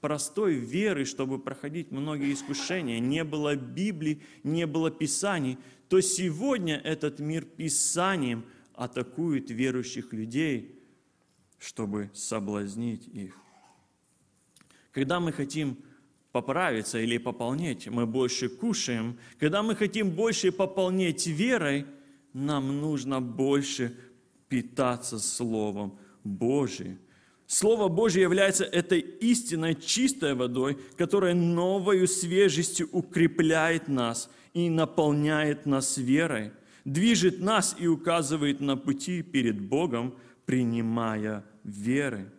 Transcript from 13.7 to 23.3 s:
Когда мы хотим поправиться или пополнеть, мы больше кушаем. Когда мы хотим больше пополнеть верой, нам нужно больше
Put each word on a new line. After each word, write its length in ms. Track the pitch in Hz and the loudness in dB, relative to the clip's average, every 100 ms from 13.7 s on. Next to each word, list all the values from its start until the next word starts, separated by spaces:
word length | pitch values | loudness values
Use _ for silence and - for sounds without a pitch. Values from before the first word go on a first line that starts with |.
| _ _ _ _ _ _ _ _ - _ _ _ | _ _ _ _ _ _ _ _ -20 _ _ _
Когда 300 | 139 135 175 | -4 0 0
мы 100 | 170 | 0
хотим 480 | 151 139 151 143 123 - - _ _ _ | -2 -6 -4 -4 -6 -14 -20 _ _ _
поправиться 680 | 123 127 143 180 113 104 117 | -4 -2 0 0 0 -2 -2
или 180 | 113 117 | 0 0
пополнеть, 680 | 123 120 120 139 170 123 - | -2 -6 -4 -4 -4 -6 -4
мы 180 | 120 | -2
больше 440 | 117 123 127 - 123 | -2 0 0 0 -4
кушаем. 720 | - 233 202 - 117 113 120 - - | -4 -4 -2 -2 -4 -4 -8 -18 -2
Когда 240 | 151 196 | 0 2
мы 140 | 220 214 | 0 0
хотим 340 | 208 220 202 | 0 0 -2
больше 400 | 165 226 - 185 | 2 0 2 0
пополнеть 760 | 180 190 190 185 185 180 170 170 | 0 -2 0 0 2 0 0 -2
верой, 580 | 151 233 240 151 143 143 - - - _ | 0 2 2 2 -2 -4 -16 -20 -20 _
нам 480 | 131 143 143 135 143 | -6 -2 0 0 -2
нужно 400 | 151 147 123 135 | -2 -4 -2 -4
больше 760 | 123 | -4